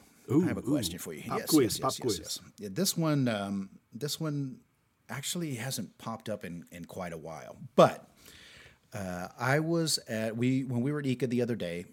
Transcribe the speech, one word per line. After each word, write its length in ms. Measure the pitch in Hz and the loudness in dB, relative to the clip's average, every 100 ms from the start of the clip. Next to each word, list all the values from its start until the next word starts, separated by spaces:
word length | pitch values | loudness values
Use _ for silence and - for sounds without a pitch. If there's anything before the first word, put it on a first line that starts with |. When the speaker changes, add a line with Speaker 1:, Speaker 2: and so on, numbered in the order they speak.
| - - - | -20 -14 2
Speaker 1:
Ooh, 120 | 139 | 4
Speaker 2:
I 40 | 180 | 4
have 100 | 92 | 2
a 40 | |
question 340 | 113 143 104 87 | 0 0 0 -4
Speaker 1:
ooh. 20 | |
Speaker 2:
for 140 | - | -8
you. 100 | 73 | -8
Speaker 1:
Pop 160 | 107 113 | -6 -4
Speaker 2:
Yes, 100 | - | 4
Speaker 1:
quiz, 140 | 156 | 6
Speaker 2:
yes, 160 | 107 - | 6 2
Speaker 1:
pop 120 | - | -2
Speaker 2:
yes, 60 | - | 0
Speaker 1:
quiz. 200 | 120 85 | -2 -2
Speaker 2:
yes, 200 | - - | -4 -10
yes. 80 | - - | -12 -12
Yeah, 100 | 101 | -8
this 240 | 95 196 - | -2 0 2
one, 320 | 160 143 127 | 2 4 2
um, 420 | 104 98 98 98 - _ | 0 -2 -4 -6 -12 _
this 260 | 117 147 - | -8 -6 -4
one 380 | 160 143 135 123 _ _ _ _ - | -4 -4 -4 -8 _ _ _ _ -12
actually 460 | 127 - 180 160 123 | -8 -6 -4 -4 -4
hasn't 420 | 127 127 95 - | -4 -6 -6 -10
popped 320 | 117 110 - | -10 -8 -6
up 160 | 104 92 | -6 -6
in, 200 | 85 - | -10 -12
in 140 | 87 80 | -14 -10
quite 280 | 95 87 | -8 -8
a 40 | 82 | -8
while. 400 | 76 76 58 - - - | -10 -12 -12 -14 2 8
But, 320 | 143 - - - - - - - - - _ | 8 6 -10 -20 -20 -20 -20 -20 -20 -20 _
uh, 360 | 104 92 90 90 - | -8 -6 -6 -8 -2
I 200 | 123 147 | 2 4
was 380 | 160 170 160 - - | 4 0 2 0 -2
at, 300 | 110 110 113 | -2 -2 2
we, 260 | 123 131 131 | 2 2 2
when 160 | 120 | 0
we 100 | 135 | 0
were 80 | 147 | 0
at 60 | 139 | 0
Ica 220 | 123 127 | 0 2
the 120 | 120 | 2
other 140 | 120 107 | 2 0
day, 300 | 87 87 - | -2 -4 -8